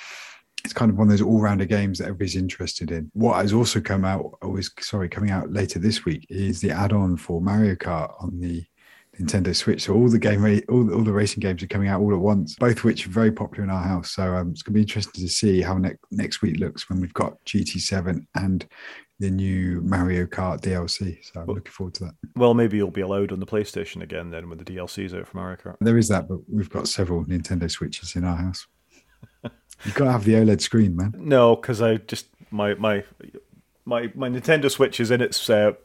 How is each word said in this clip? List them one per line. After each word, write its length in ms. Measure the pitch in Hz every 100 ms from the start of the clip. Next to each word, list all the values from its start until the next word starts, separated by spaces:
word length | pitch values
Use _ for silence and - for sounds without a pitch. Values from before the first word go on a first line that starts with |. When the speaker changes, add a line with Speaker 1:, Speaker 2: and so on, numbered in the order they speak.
| - - - - _ -
Speaker 1:
it's 100 | -
kind 160 | - 117
of 80 | 98
one 80 | 107
of 60 |
those 100 | 101
all-rounder 420 | 104 110 107 101
games 340 | 95 104 101 92
that 80 | -
everybody's 280 | 92 95
interested 560 | 90 92 - 87 - 82
in. 180 | 82 76
What 220 | 104 113 92
has 160 | 101
also 280 | 110 120 110
come 240 | - 95
out, 320 | 95 95 - -
or 160 | 92 95
is, 140 | 90 -
sorry, 280 | - 104 87
coming 220 | - 104
out 220 | 95 -
later 260 | 95 92 87
this 260 | 104 110
week, 220 | - 156 -
is 320 | 92 98 90
the 120 | 101
add-on 460 | 87 101 104 92 85
for 220 | - 85
Mario 360 | 95 104 107 92
Kart 440 | 92 87 80 -
on 200 | 87 87
the 240 | 87 85 82 _ _ _ _ -
Nintendo 360 | 85 104 90
Switch. 280 | 85 - -
So 120 | -
all 140 | 101 123
the 100 | 117
game 260 | 113 101
ra-, 160 | 104 104 -
all, 240 | 123 113
all 120 | 101
the 80 | 110
racing 280 | 101 104 -
games 220 | 101 90
are 60 | 95
coming 200 | 101 98
out 120 | 98
all 120 | 104
at 80 | 95
once, 360 | 101 101 80 -
both 260 | 120 113
which 240 | 117 - 95
are 40 |
very 200 | 98 110
popular 320 | 110 101 -
in 80 | 98
our 120 | 95
house. 280 | 92 92 85
So, 240 | - 92
um, 160 | 90 87
it's 120 | 78
gonna 120 | -
be 60 | 107
interesting 420 | 104 107 95 -
to 60 | 90
see 320 | - 107 92
how 160 | 90 92
ne-, 140 | 92 - _
next 320 | 98 - -
week 160 | - 78
looks 320 | 82 - -
when 100 | 92
we've 140 | 90
got 280 | - - -
G 180 | - 104
T 160 | 90 90
seven 480 | - 95 90 82 -
and 320 | - 95 90 - - - - - -
the 120 | 98
new 500 | 95 95 92 90 87
Mario 460 | 87 95 90 90 87
Kart 340 | - 92 -
D 140 | 95
L 120 | 90 85
C. 320 | - 98 85
So 180 | - 85
I'm 60 | 85
Speaker 2:
Well, 100 | 95
Speaker 1:
looking 160 | -
forward 220 | - 92
to 100 | -
that. 100 | 90 - -
Speaker 2:
well, 180 | 123 123
maybe 240 | 117 113 104
you'll 140 | 95
be 100 | 101
allowed 320 | 92 98 98
on 80 | 95
the 60 | 90
PlayStation 560 | 107 101 92 87 87
again 260 | 82 85 85
then 200 | 82 85
when 80 | 82
the 60 |
D 120 | 92 92
L 120 | 90
C 160 | -
is 100 | 95
out 120 | 90 90
for 120 | 98
Mario 180 | 92 92
Kart. 200 | 95 87
Speaker 1:
There 160 | 107 117
is 120 | 107
that, 200 | 95 80
but 120 | 92 -
we've 220 | 107 98
got 180 | - 87
several 380 | - 87 85
Nintendo 460 | 76 87 82 87 82
Switches 460 | - 76 - - 90
in 80 |
our 120 | 90 85
house. 300 | 92 92 - _ _ _ _ _ - _
<laughs> 80 | 120 _ _ -
You've 100 | 104
gotta 180 | 101 135
have 120 | 123
the 100 | 104
oled 260 | 110 110 101
screen, 340 | - 113 101
man. 200 | 85 98 110
Speaker 2:
No, 400 | 156 131 117 113
'cause 240 | - 110
I 160 | 113 110
just, 300 | - 113 - _ -
my, 240 | 104 104
my, 300 | 101 107 101 - _ - - _ _ _ _ -
my, 240 | 120 117
my 140 | 127 127
Nintendo 420 | 123 120 156 139
Switch 300 | - 127 -
is 100 | 117
in 120 | 123
its, 260 | 120 - -
uh, 240 | 107 104 -